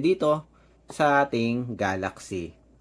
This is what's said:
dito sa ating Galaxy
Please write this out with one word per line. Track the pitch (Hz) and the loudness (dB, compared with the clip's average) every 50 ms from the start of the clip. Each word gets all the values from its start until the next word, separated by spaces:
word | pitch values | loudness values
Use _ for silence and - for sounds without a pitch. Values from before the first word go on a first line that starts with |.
| 139 | 2
dito | 175 185 185 160 151 151 156 151 _ _ _ _ _ _ _ _ - | 2 2 2 2 2 2 0 -2 _ _ _ _ _ _ _ _ -10
sa | - - 156 147 143 143 143 | -2 0 2 4 4 4 2
ating | 139 - 117 113 117 117 123 123 123 113 92 | 2 0 0 0 0 0 -2 -4 -4 -4 -2
Galaxy | 101 95 95 95 95 95 - - - - 98 90 85 78 - _ _ _ _ _ | -2 -2 -2 -2 -4 -6 -6 -8 -12 -8 -8 -8 -8 -8 -12 _ _ _ _ _